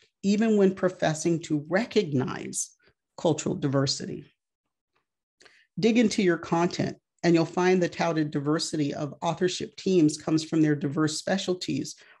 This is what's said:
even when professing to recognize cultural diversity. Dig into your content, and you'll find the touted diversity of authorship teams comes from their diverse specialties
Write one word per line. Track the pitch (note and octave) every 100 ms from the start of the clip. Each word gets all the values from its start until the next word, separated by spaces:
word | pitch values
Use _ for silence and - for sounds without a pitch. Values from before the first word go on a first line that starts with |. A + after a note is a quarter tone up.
| _ _
even | G3 G3+ A3+ G#3
when | F#3+ F#3+
professing | F3+ - D#3+ D#3 E3+ E3
to | - D3+ D3
recognize | F#3 A#3+ A3 F3 C#3 - - C3 - - _ _ _ _ -
cultural | E3+ D3+ - -
diversity. | D3+ C#3 C3+ - - - - _ _ _ _ _ _ _ _ _ _ _ - _ _ -
Dig | G#3+ A#3
into | B3 -
your | F#3 E3
content, | - E3 F3 - - - _ _
and | E3+
you'll | E3 D#3+
find | - F3+ F#3
the | E3+
touted | - E3+ D#3+ D3+
diversity | D3+ C#3+ D#3 - E3 C#3+
of | C#3+ D3 -
authorship | E3+ F3+ F3+ - - -
teams | - F#3 D3+ D3+
comes | - D#3
from | - E3
their | D3+ C#3+
diverse | C#3+ C#3+ D#3 D#3
specialties | - F#3+ - F3+ - D3 - - - _